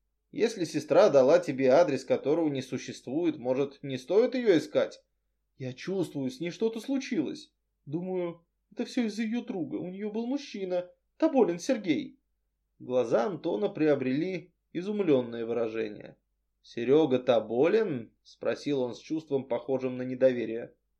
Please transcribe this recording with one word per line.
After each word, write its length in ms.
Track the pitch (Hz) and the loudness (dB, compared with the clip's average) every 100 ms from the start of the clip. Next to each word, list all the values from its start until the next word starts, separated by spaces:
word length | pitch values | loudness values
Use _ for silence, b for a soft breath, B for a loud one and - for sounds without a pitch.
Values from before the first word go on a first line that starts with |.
| _ _ _ | _ _ _
Если 340 | - 233 - 165 | -2 -2 -2 -4
сестра 440 | 151 - 143 202 | -4 2 6 8
дала 300 | 139 127 170 | 8 6 6
тебе 300 | 139 131 131 | 2 0 6
адрес, 360 | 135 175 135 - | 6 6 2 0
которого 440 | 123 131 160 160 | 0 2 0 0
не 120 | 135 | -2
существует, 760 | 123 127 - 113 - 143 175 139 | -6 -8 -8 -14 -6 -2 -2 -2
может, 440 | 120 131 139 - | -2 -2 -2 -6
не 160 | 139 127 | -8 -8
стоит 380 | - 190 240 254 | 0 2 2 0
её 220 | 233 160 | 4 4
искать?» 460 | - 131 113 - _ _ _ _ _ - | 4 -2 -2 -4 _ _ _ _ _ -14
«Я 160 | 131 | -12
чувствую, 560 | 127 - 190 156 147 131 | -10 -6 -4 -4 -4 -6
с 100 | 127 | -6
ней 120 | 170 | -8
что-то 280 | 165 226 226 | -2 -2 -2
случилось. 720 | 214 269 - - 120 - - _ _ _ - | -4 -4 -2 -4 -4 -6 -14 _ _ _ -10
Думаю, 600 | 151 180 185 175 170 _ _ _ | -8 -6 -4 -4 -8 _ _ _
это 140 | - 247 | -10 -6
всё 200 | - 226 | -2 -2
из-за 180 | 202 | -2
её 200 | 226 240 | -4 -4
друга. 340 | 233 196 147 - | -6 -6 -6 -6
У 120 | 175 | -8
неё 220 | 190 208 | -8 -6
был 160 | 208 233 | -6 -4
мужчина, 640 | 277 - 208 185 180 180 _ _ - | -6 -6 -8 -4 -4 -4 _ _ -2
Тоболин 400 | 320 269 190 175 | 2 4 2 2
Сергей». 640 | - 240 190 127 - - _ _ _ _ _ _ | -2 -2 0 -2 -2 -14 _ _ _ _ _ _
Глаза 460 | 123 127 113 175 226 | -4 0 2 2 0
Антона 420 | 160 165 202 202 | -4 -4 -2 -2
приобрели 800 | - 156 139 127 135 175 180 - _ _ | 0 2 2 0 -2 -2 -6 -10 _ _
изумлённое 720 | 151 185 208 185 135 117 117 113 | -8 -6 -2 2 2 2 -6 -4
выражение. 720 | 117 113 113 110 104 - - _ _ _ _ | -2 -2 -4 -6 -8 -18 -20 _ _ _ _
«Серёга 560 | - - 117 147 156 127 | -14 -6 4 4 4 2
Тоболин?» — 960 | 127 117 107 117 160 214 214 131 107 _ | 4 2 2 2 4 4 0 -4 -8 _
спросил 580 | _ - - 120 - 139 | _ -8 -6 -4 -2 -2
он 120 | 123 | -2
с 60 | 110 | -6
чувством, 460 | - 156 - 139 127 | -8 -8 -4 -4 -2
похожим 520 | 123 - 131 127 127 | -6 -2 -2 -2 -6
на 60 | |
недоверие. 680 | 127 127 131 123 113 113 - _ _ _ | -6 4 4 4 -4 -6 -10 _ _ _